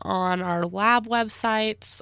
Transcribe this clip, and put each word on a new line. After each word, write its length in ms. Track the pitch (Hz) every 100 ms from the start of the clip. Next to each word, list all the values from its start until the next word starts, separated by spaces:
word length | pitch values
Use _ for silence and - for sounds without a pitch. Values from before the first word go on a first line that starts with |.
on 400 | - 185 180 180
our 240 | 180 170 175
lab 400 | 185 220 240 220
websites 960 | 233 226 - 226 220 220 214 - -